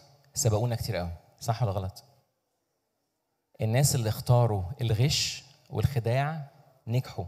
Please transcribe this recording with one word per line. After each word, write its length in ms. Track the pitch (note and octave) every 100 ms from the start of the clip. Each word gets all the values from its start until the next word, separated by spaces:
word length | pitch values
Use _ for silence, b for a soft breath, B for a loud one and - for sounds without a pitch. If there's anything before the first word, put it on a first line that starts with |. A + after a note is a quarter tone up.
| - _ _
سبقونا 420 | - G#2+ G#2+ A#2+ A2
كتير 200 | - F2+
قوي. 220 | F2 E2+ - _
صح 240 | - G#2+
ولا 80 | A2
غلط؟ 320 | F#2+ F#2 - - _ _ _ _ _ _ _ _ _ _ _ _ _ _ -
الناس 340 | A2 B2 C#3+ C3
اللي 140 | A2
اختاروا 540 | - - A#2+ A#2 G2+ F2 -
الغش 640 | A#2 A2 C#3+ - - - - _ -
والخداع 840 | G#2+ - A#2+ A2+ C3 C#3+ D#3+ C#3 - _ _ A2
نجحوا 380 | B2 - -